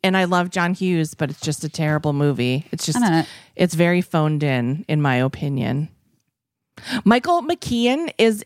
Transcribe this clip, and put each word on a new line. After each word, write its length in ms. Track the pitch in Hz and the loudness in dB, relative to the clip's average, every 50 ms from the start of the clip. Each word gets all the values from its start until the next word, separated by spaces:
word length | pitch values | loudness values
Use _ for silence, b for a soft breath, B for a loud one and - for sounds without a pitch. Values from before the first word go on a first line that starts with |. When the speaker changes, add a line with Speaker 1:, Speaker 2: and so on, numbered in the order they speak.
| - | 0
Speaker 1:
And 140 | 190 185 190 | 2 2 2
I 60 | 185 | 2
love 260 | 175 180 175 175 180 | 2 2 2 2 0
John 240 | - 185 175 175 185 | -2 -2 0 0 0
Hughes, 400 | - 190 180 180 165 156 151 - | 0 0 0 2 0 0 -2 -2
but 160 | - 156 131 | -4 -4 -4
it's 100 | 151 - | -4 -6
just 240 | - 156 143 - - | -6 -6 -4 -4 -6
a 40 | 151 | -8
terrible 420 | - - 156 151 151 151 151 151 143 | -4 -2 -2 0 0 0 0 0 0
movie. 540 | 143 147 147 135 113 123 123 127 147 - - | 2 2 0 0 0 0 0 -2 -2 -4 -6
It's 140 | - 165 - | -8 -6 -4
just, 140 | - 151 247 | -2 0 0
Speaker 2:
I 100 | 240 190 160 165 156 | 2 2 2 2 0
know. 40 | B B B B B B | B B B B B B
Speaker 1:
it's 180 | - 180 170 165 | 0 0 0 2
very 280 | 160 175 170 180 180 175 | 2 2 4 2 2 0
phoned 400 | - - 160 156 151 151 147 151 | 0 0 0 2 2 0 0 0
in, 420 | 143 131 123 120 120 139 165 - | 0 0 0 0 -2 -2 -4 -4
in 140 | - 151 151 | -2 -2 0
my 140 | 147 139 127 | 2 2 2
opinion. 720 | 123 131 131 - - 151 143 139 135 123 117 127 143 156 - - _ _ _ _ _ _ _ _ _ _ _ _ _ _ _ _ B B B 247 226 B | 2 0 0 -2 -4 -4 -4 -2 -2 -2 -2 -2 -4 -4 -6 -10 _ _ _ _ _ _ _ _ _ _ _ _ _ _ _ _ B B B -8 0 B
Michael 340 | 196 233 247 - 359 349 339 240 | 4 4 4 4 2 0 0 0
McKean 720 | 311 349 - - - 240 233 240 240 262 311 339 - - - | -2 -4 -6 -4 -4 -2 0 0 0 0 0 -4 -6 0 2
is 260 | 220 226 214 208 - | 2 2 2 0 -2